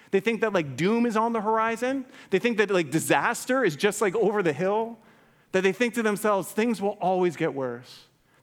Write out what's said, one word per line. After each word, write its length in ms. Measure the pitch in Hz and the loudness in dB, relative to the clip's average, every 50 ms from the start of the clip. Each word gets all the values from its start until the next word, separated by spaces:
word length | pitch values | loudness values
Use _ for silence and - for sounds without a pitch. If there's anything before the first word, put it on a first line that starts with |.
| - - | -8 -2
They 100 | - 196 | -2 0
think 180 | 190 226 233 185 | 0 0 0 0
that, 140 | 226 220 202 | -2 0 0
like, 240 | 185 160 143 131 | 0 -2 -2 -4
doom 280 | 120 165 196 226 233 240 | -2 0 2 2 2 2
is 120 | 240 202 | 2 2
on 160 | 220 226 233 233 | 0 0 0 -2
the 80 | 226 | -2
horizon. 640 | 196 220 220 220 220 226 226 220 247 254 269 277 247 - - - - - | 0 0 0 0 0 0 -2 -4 -4 -4 -4 -4 -6 -10 -16 -20 -6 -2
They 100 | 190 185 | -2 2
think 180 | 196 240 226 | 2 2 2
that, 140 | 196 208 190 | 2 2 4
like, 200 | 202 180 165 135 | 2 2 2 2
disaster 760 | 139 160 - 135 165 139 156 214 240 - - - 254 269 254 | -2 -2 2 4 2 4 4 0 -2 -4 -2 -2 0 2 2
is 100 | 185 147 | 0 0
just, 240 | 135 190 208 - - | 0 0 0 0 0
like, 160 | 226 196 175 | 0 0 0
over 260 | 233 202 202 208 208 | 2 0 2 2 2
the 120 | 190 165 143 | 0 0 0
hill. 440 | 131 185 190 208 220 226 226 233 - - - - _ _ _ _ _ _ _ | 0 -2 -2 0 -2 -4 -6 -10 -16 -20 -20 -20 _ _ _ _ _ _ _
That 100 | - 185 | -2 2
they 120 | 185 190 180 | 2 2 2
think 200 | - 247 233 - | 2 -2 -2 0
to 80 | 240 220 | 0 0
themselves, 460 | 214 208 - - 214 208 190 160 - | 0 -2 0 0 0 0 0 -2 -2
"Things 320 | - 214 220 247 226 170 | -2 -2 0 0 0 -2
will 160 | 196 202 202 - | -4 -4 -4 -2
always 340 | 180 180 190 180 180 180 143 | -2 0 0 2 0 0 0
get 180 | - 160 160 135 | -2 -4 -4 -2
worse." 540 | 139 131 123 120 120 127 - - - - _ _ _ _ _ _ _ | -4 -6 -6 -6 -10 -14 -18 -20 -20 -20 _ _ _ _ _ _ _